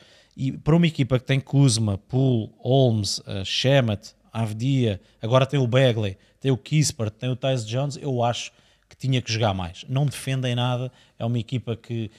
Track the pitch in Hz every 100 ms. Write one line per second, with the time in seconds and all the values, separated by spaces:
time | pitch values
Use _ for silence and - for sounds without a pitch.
0 | _ _ _ - 135 143 147 165 170 -
1 | 123 127 - 135 - 139 135 110 107 95
2 | - 127 135 117 107 - 123 135 127 107
3 | 98 - - 101 95 - 127 139 117 101
4 | - - _ 110 113 110 131 135 113 92
5 | - _ 110 131 135 139 120 127 131 113
6 | 104 98 _ _ 135 127 - 156 135 -
7 | 107 - 127 120 135 131 110 123 143 135
8 | 147 123 117 113 - - _ _ _ -
9 | 131 127 - 110 113 95 87 95 - 131
10 | 143 - 135 131 127 123 123 123 127 -
11 | _ - 117 120 - 127 120 110 - 117
12 | 107